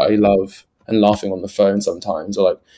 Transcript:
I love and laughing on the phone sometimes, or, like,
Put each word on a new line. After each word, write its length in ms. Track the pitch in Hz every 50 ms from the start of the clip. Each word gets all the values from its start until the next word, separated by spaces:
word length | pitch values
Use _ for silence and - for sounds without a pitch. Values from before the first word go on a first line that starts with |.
| 69 -
I 60 | 107
love 500 | 107 104 101 101 95 98 101 - - - _ _ _ _
and 140 | - 113 107
laughing 320 | 101 104 104 104 - 98 95
on 80 | 92
the 80 | 87 101
phone 320 | - - 101 98 101 104
sometimes, 560 | 104 95 85 87 - 98 85 78 82 101 101
or, 80 | 104 95 90
like, 80 | 87 - _ _ _